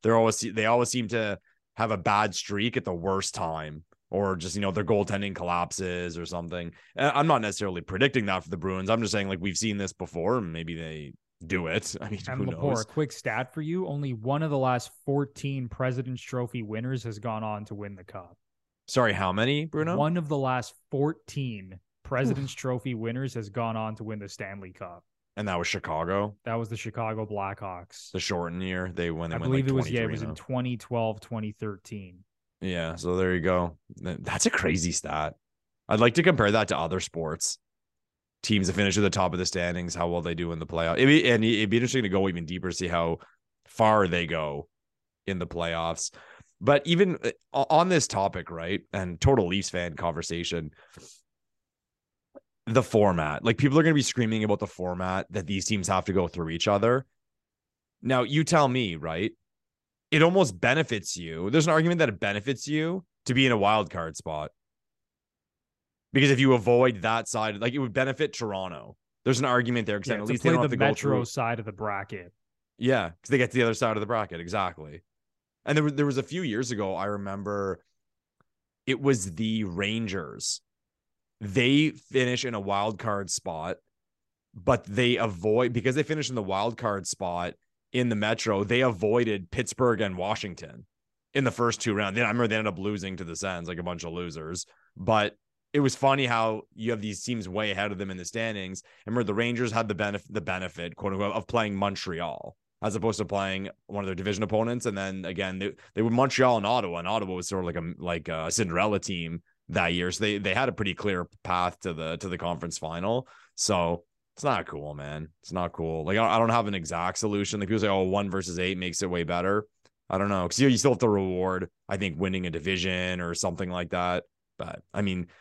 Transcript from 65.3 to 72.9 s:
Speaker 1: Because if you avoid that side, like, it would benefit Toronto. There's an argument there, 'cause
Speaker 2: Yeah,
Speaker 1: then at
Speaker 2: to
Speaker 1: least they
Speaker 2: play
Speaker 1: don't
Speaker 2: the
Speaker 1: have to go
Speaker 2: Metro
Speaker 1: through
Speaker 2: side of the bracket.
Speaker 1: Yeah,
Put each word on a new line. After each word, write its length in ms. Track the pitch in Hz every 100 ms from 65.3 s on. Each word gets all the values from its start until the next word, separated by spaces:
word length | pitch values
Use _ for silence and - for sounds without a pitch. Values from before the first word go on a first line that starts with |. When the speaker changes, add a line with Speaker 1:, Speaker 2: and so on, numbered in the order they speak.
| _ _ _ _ _ _ _ _
Speaker 1:
Because 180 | 131 143
if 80 | 127
you 140 | 135
avoid 480 | 123 107 120 127 104
that 240 | 110 113 110
side, 320 | 110 110 104
like, 120 | 120
it 60 | 139
would 120 | 123
benefit 400 | 131 135 139 147
Toronto. 640 | - 110 95 92 73 52 - _ _
There's 160 | - 123
an 60 | 135
argument 400 | 123 120 120 107
there, 120 | 104
'cause 80 | 107
Speaker 2:
Yeah, 80 |
Speaker 1:
then 80 | 104
at 40 | 104
Speaker 2:
to 60 |
Speaker 1:
least 100 | 123
they 60 | 165
Speaker 2:
play 40 |
Speaker 1:
don't 60 | 165
Speaker 2:
the 40 |
Speaker 1:
have 60 | 147
to 60 | 131
go 100 | 139
Speaker 2:
Metro 300 | 143 143 127
Speaker 1:
through 60 |
Speaker 2:
side 340 | 120 139 117 117
of 60 |
the 80 | 107
bracket. 600 | 95 107 98 98 101 87 _ _ _ _ -
Speaker 1:
Yeah, 300 | 120